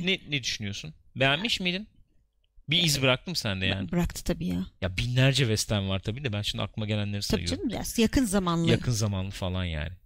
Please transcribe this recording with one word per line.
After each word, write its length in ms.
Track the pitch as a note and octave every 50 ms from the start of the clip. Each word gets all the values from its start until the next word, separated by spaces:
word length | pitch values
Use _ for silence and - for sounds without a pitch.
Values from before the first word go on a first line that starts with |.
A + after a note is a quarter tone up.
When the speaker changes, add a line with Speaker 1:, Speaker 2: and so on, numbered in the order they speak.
| E3+
Speaker 1:
ne, 140 | F3+ F#3+ - - -
ne 140 | D3 C#3 A2+
düşünüyorsun? 520 | - - - G#2+ G2+ G2+ - - D#3 - - _ - -
Beğenmiş 440 | - C3 C#3 C#3+ D#3 G#3 A#3+ - -
miydin? 280 | F#3 F3+ F3 F#3+ A3 - - - - _ _ _ _ _ _ _ _ _ _ - - -
Bir 140 | D3+ F3 F3
iz 200 | D#3+ C#3+ C3+ C3+
bıraktım 340 | C3 B2+ - - F#3+ E3+
sende 300 | - - A2 F#2+ F#2+ F#2+
yani. 260 | F#2+ G2 G3 G3 E3+ F3+
Speaker 2:
Bıraktı 320 | F3 E3+ - - - -
tabii 220 | - F3 E3+ E3+
ya. 200 | F3+ F3+ F3+ F#3 - - _
Speaker 1:
Ya 160 | F#2+ F#2 F#2
binlerce 480 | G2+ A#2+ A#2+ B2 B2+ C3 C#3 C3+ C3 C#3
western 440 | A2+ A2 G#2 - - A2+ G2+ G2 G2
var 100 | F#2+ F#2+
tabii 260 | - - G#2+ C3 D3+
de 80 | B2+ G#2
ben 100 | G#2 G#2
şimdi 200 | - - A2+ G#2+
aklıma 220 | G2+ - - G#2+
gelenleri 340 | G2+ G#2+ G#2 G2+ G#2 G2+ G2+
Speaker 2:
Tabii 20 | G2+
Speaker 1:
sayıyorum. 340 | - A3 - - F2 B3
Speaker 2:
canım, 120 | D#4+ G4+ B3
biraz 280 | F#3 - F3 - - -
yakın 260 | A3+ - - C#4+ C4
zamanlı. 460 | G3+ F3+ G3+ F#3 F3 E3+ E3+ E3 E3+
Speaker 1:
Yakın 220 | E3 - - C3 A#2+
zamanlı 380 | G#2 A2 G#2 G2+ F#2+ F#2 G2
falan 340 | - - G2 F2+ F#2 F#2 F#2
yani. 260 | F2 D#2+ D2+ D2+ E2 F#2 - -